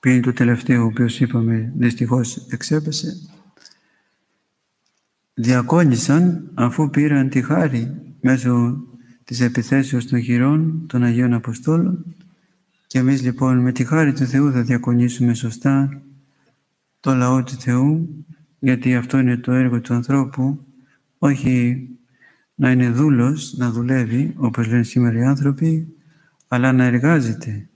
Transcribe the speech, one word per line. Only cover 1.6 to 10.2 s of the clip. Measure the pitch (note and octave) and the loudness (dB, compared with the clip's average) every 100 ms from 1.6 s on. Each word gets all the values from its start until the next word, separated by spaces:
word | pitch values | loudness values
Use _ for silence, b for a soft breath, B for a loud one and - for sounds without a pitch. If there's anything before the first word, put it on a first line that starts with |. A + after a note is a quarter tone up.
| A2+ C3 | -4 0
δυστυχώς | A#2+ A#2 A#2+ B2 A#2 - - | 0 0 -2 0 -2 -8 -12
εξέπεσε, | A#2+ - D#3 D3+ D3 E3 F3+ - - _ _ b b b b b b b _ _ _ _ _ _ _ _ _ _ | -10 -4 -4 -2 -6 -8 -12 -18 -20 _ _ b b b b b b b _ _ _ _ _ _ _ _ _ _
διακόνησαν | - A#2 B2+ A#2+ E3 E3 A#2 - D3 F3+ E3+ - | -6 0 0 2 4 4 2 2 4 4 0 -8
αφού | - - - D3+ | -2 -2 0 -2
πήραν | C#3+ D3 C#3+ C3+ | 0 2 2 2
τη | C3 | 0
χάρη | B2+ D#3+ D#3+ B2 A#2 - - - | 0 0 0 -2 -4 -8 -16 -4
μέσω | B2 C3 B2 A#2+ A#2+ C#3 - B B B | 0 0 2 2 0 -2 -10 B B B
της | - A#2+ | -12 -2
επιθέσεως | B2 B2 A#2 C#3 C3+ C3+ A#2 | 0 0 0 0 0 -4 -2
των | B2 | -2